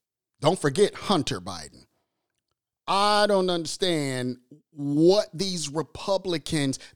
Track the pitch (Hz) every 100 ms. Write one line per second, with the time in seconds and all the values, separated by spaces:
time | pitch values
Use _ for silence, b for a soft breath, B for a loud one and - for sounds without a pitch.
0 | _ _ _ - 147 185 147 135 - -
1 | - 180 131 101 90 87 73 - _ _
2 | _ _ _ _ _ _ _ _ - 190
3 | 208 208 208 196 185 175 156 - 185 160
4 | 139 127 123 123 - 147 _ 147 143 143
5 | 170 202 196 156 190 180 147 151 143 -
6 | - 190 190 165 - 160 139 127 B